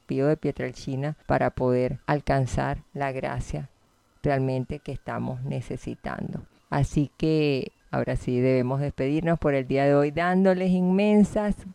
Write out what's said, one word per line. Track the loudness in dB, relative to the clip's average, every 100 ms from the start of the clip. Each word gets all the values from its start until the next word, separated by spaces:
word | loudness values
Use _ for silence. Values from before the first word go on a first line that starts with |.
| -6
Pío | 0 0
de | 0
Pietrelcina, | -2 -4 -8 -8 -8 -6 -6 -6 -2
para | 0 0
poder | 0 0 2 0 -2 -2
alcanzar | -2 0 0 0 0 -2 -4 -10
la | -6 -6
gracia | -4 -6 -6 -6 -8 -10 _ _ _ _ _
realmente | 0 0 0 -2 -4 -8
que | -10
estamos | -10 -8 -6 -6 -6
necesitando. | -6 -6 -8 -10 -10 -10 -8 -8 -8 -10 -12 _ _
Así | -2 0 0 -2 -2
que | 0 2 2 0 -4 -12 _
ahora | -4 -2 -4
sí | -2 2
debemos | 4 2 2 -2
despedirnos | -2 -2 -2 0 0 0
por | 2
el | 0 0
día | 2
de | 4
hoy, | 4 2
dándoles | 0 0 4 4 4 2
inmensas | 2 2 4 4 6 4 2 -2 -2 -8